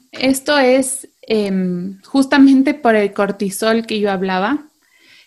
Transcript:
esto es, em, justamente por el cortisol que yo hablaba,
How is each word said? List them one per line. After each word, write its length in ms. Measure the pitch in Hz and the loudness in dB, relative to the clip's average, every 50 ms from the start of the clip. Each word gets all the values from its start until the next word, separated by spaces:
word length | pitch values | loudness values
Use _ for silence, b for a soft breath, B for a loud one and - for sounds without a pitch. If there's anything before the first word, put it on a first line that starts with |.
| _ _ - | _ _ -10
esto 460 | - - 262 269 262 - - 294 285 | -4 -2 -2 -2 -2 -2 -2 0 2
es, 500 | 269 247 254 269 262 262 - - - - _ _ _ | 2 4 2 2 0 -2 -6 -10 -14 -18 _ _ _
em, 760 | - 220 214 208 196 190 190 185 180 180 175 180 196 190 190 _ | -4 -2 -2 -2 -2 -2 -2 -2 -2 -4 -6 -8 -10 -12 -16 _
justamente 720 | - - 269 269 269 294 277 269 269 269 262 269 302 285 | -4 -2 0 0 2 4 6 6 6 6 4 4 2 -2
por 200 | 294 - 240 220 | -2 0 0 2
el 180 | 214 202 202 202 | 2 0 -2 -2
cortisol 760 | - 202 196 196 202 214 190 190 - 220 220 226 226 226 | -2 -4 -2 -2 -4 -6 -6 -6 -4 -2 0 0 -2 -2
que 120 | 226 220 214 | -4 -4 -4
yo 100 | 202 208 | -2 -2
hablaba, 580 | 196 185 190 190 185 185 190 220 285 294 - - _ _ b b b b b b b b b | -2 -2 -4 -4 -2 -2 -2 -2 -4 -4 -6 -10 _ _ b b b b b b b b b